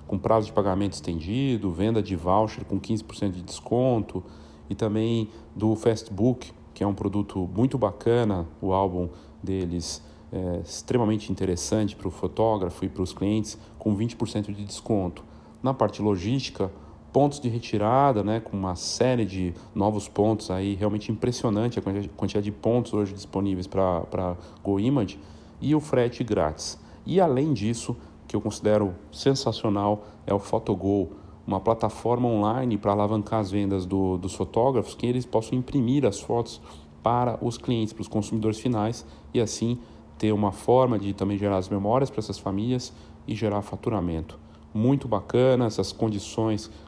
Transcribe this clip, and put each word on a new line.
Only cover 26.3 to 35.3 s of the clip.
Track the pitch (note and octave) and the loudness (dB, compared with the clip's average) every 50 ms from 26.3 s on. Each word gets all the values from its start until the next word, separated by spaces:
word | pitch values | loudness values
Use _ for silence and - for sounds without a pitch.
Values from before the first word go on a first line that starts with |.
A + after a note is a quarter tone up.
| G#2 F#2+ D#2+ D2+ D#2+ - - - - - - - - - - | 2 2 2 0 0 -4 -8 -10 -10 -12 -16 -20 -20 -12 -6
E | - D3+ G3 | 0 4 4
além | F3+ D#3+ B2+ B2+ D3 D#3+ C3+ | 6 6 4 4 2 2 2
disso, | F#2 G2+ A2+ A#2 A#2+ - - A#2+ - - - - - - | 0 0 0 -2 -2 -4 -6 -8 -8 -10 -18 -20 -20 -10
que | - - | -4 -4
eu | G#2 | -2
considero | G#2 A2 G#2 - - G#2 G#2+ G#2 G#2 F#2+ F2 - - - | -2 -2 -4 0 2 4 4 4 4 2 -2 -6 -12 -16
sensacional, | - - - C#3 C#3 C3+ - A#2+ A2 - - A2 G2 G2+ G2+ G#2 G#2 G#2 - - - - - | -6 0 2 2 2 2 2 -2 -2 0 0 2 2 2 2 2 2 0 -2 -12 -18 -8 -2
é | - G2 | 0 0
o | G2+ | 0
Photogol, | - - - A2 - - G2+ F2 F#2+ G2 G2+ G2+ F2+ - - - - - - - - | 0 0 -2 -2 0 0 0 0 2 2 2 2 2 0 -4 -14 -18 -20 -20 -10 -4
uma | - G2 F#2+ | -2 -2 0
plataforma | - A2+ A2+ A2+ A2+ G#2 - - - A2+ A#2+ A#2+ B2 | 2 2 2 2 2 -2 -2 0 0 0 2 2 2
online | A#2+ A2+ G#2 G#2 G#2+ A2+ C3 C3 B2 G#2+ G2+ | 2 2 2 2 2 2 0 0 0 0 2
pra | G#2 G#2 G2+ | 2 2 4
alavancar | G#2 G#2 G2+ A2 G#2+ G2+ - A2+ A2 | 4 4 2 2 0 0 0 0 0
as | G#2 F2+ | 0 0
vendas | G2 G#2 G2+ G2 G2 F#2+ F2+ | 0 0 0 2 0 0 0
do, | F2+ G2 G2 F#2+ F#2 F#2 | 0 0 2 2 2 0
dos | F2 F#2 F2+ - | 0 -2 -4 -4
fotógrafos, | - F#2+ - - A2 A#2+ C3+ C3 A2+ F#2 - - | -4 -4 -2 2 2 2 4 4 2 0 -2 -6
que | - A2+ | -4 -2
eles | A#2+ B2 B2+ B2 | 0 0 0 -2
possam | - | 0